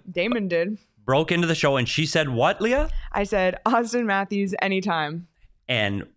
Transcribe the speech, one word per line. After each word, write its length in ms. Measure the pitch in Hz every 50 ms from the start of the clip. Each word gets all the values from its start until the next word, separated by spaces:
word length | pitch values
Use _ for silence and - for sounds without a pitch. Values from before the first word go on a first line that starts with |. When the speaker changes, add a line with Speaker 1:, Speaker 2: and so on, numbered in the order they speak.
| - 185
Speaker 1:
Damon 380 | 175 180 180 226 247 226 196 180
did. 300 | 170 165 170 202 214 - _ _ _ _ -
Speaker 2:
broke 280 | 123 131 147 160 156 180
into 140 | 175 175
the 80 | 165 160
show, 220 | 156 - 143 139
and 120 | 131 123 -
she 180 | - 147 160
said 220 | 147 - 165 156 135
what, 300 | 123 113 135 175 202 -
Leah? 280 | 196 233 247 285 302 - - - - - -
Speaker 1:
I 120 | 202 202
said, 320 | 196 214 196 185 185 185 - -
"Austin 400 | 220 247 233 240 220 233 247 233
Matthews 480 | 214 196 196 196 190 208 202 202 190 202 - -
anytime." 640 | 196 190 190 180 196 170 160 151 147 160 170 175 - _ _ _ - _ _ _ -
Speaker 2:
And 360 | 127 113 104 101 101 101 - - _